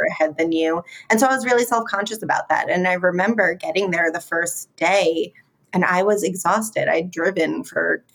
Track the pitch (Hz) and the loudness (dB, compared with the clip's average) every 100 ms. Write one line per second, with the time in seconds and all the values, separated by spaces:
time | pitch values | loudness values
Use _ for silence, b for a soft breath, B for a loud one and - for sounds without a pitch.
0 | 170 - 156 151 165 165 160 170 - B | 0 0 -2 0 0 2 0 -2 -6 B
1 | B 220 262 262 240 240 240 233 226 196 | B 2 4 2 2 2 2 0 -2 -4
2 | 214 220 156 - - 151 - 175 185 180 | -6 -6 -4 -4 0 -2 0 0 0 2
3 | 180 180 202 226 185 - 165 175 196 170 | 0 2 0 2 0 0 -4 -2 -2 0
4 | 170 170 - 165 170 - - - 165 196 | -2 -2 -4 -4 -4 -6 -14 -2 2 4
5 | 180 165 175 b b _ - 180 180 180 | 2 0 -4 b b _ -4 0 2 2
6 | 196 202 190 180 170 208 220 - 147 160 | 2 2 0 -2 0 0 0 -2 0 0
7 | 180 170 175 190 156 160 - 160 165 165 | -2 -2 -2 0 -2 -2 -6 -4 -2 -4
8 | _ | _